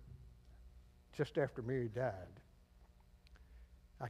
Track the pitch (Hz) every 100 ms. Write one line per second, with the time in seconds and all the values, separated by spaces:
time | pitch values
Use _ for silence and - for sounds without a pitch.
0 | - - - - - - - - - -
1 | - - 139 - 131 - 117 131 117 113
2 | 127 95 87 - - - - - - -
3 | - - - - - - - - - -
4 | 120